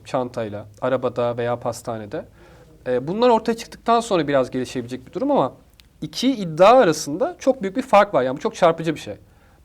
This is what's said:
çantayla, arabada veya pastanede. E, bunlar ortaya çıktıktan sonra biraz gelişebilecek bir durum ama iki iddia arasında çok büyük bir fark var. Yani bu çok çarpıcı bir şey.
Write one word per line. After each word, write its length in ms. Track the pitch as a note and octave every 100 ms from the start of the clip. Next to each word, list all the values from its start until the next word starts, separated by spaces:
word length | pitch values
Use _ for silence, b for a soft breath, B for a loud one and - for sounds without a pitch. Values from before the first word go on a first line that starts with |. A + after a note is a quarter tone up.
çantayla, 600 | - C3+ B2 A#2+ A2+ G#2 A2+ -
arabada 560 | C3 B2+ B2+ B2 A#2+ A#2+
veya 240 | A#2+ A#2+
pastanede. 640 | B2 A2+ - A2+ G#2 D#3 - b b b b - -
E, 200 | E3+ C#3
bunlar 200 | G3+ B3
ortaya 260 | A3+ -
çıktıktan 460 | A3+ - - - A#3
sonra 280 | A3+ F#3 C#3+
biraz 220 | C#3 B2
gelişebilecek 560 | B2+ B2 C3 A#2+ B2+ -
bir 60 |
durum 180 | F3+ C4+
ama 220 | C4+ C3+ - _ _ _ _
iki 280 | D#3 - B3
iddia 380 | B3+ F#3 D#3 F#3+
arasında 680 | B3+ G#3 D#3 - D#3 C#4 F4+
çok 240 | - -
büyük 140 | G3 F#3+
bir 60 |
fark 320 | C4 G3+ G3+
var. 80 | D#3+
Yani 140 | B2+ C3
bu 40 |
çok 140 | -
çarpıcı 400 | - F3 E3+ E3
bir 60 | D3+
şey. 140 | - G2+ b b b b